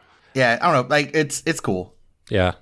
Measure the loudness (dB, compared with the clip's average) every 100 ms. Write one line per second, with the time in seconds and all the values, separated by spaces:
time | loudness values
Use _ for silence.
0 | _ _ _ 0 2 2 2 2 2 0
1 | 0 0 -2 -2 -4 -4 -4 -4 -6 _
2 | _ _ -4 0 0 -2